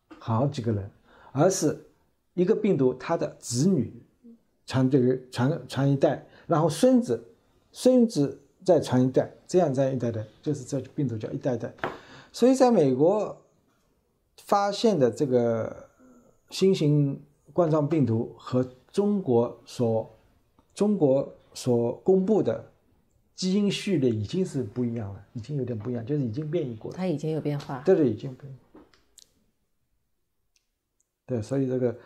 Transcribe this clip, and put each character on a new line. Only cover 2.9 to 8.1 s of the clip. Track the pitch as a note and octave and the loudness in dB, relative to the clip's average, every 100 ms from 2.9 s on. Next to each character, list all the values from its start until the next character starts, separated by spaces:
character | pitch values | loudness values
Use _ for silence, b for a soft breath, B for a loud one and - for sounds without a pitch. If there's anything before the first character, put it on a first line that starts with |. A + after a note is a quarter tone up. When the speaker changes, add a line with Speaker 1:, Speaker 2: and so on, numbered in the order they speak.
Speaker 1:
它 | B2+ - E3+ | 0 -4 -4
的 | D#3 - | -4 -10
子 | - A#2+ E3+ | -6 0 2
女 | E3+ G#2+ - - _ A#3 - _ _ - | 2 -2 -8 -20 _ -20 -20 _ _ -6
传 | C3+ C3 | 0 2
这 | C3+ | 2
个， | B2 C3 - | 2 0 -4
传， | - B2+ - - | -2 -2 -2 -6
传 | - C#3 | -2 0
一 | C#3 | 2
代， | D#3+ B2 - B B | 0 -2 -8 B B
然 | D#3+ | 0
后 | E3 | 0
孙 | D#3 B3+ B3+ | 2 4 4
子， | A3+ A2+ - _ _ _ _ | 2 -4 -8 _ _ _ _
孙 | - B3 B3+ | 0 4 6
子 | A3+ | 4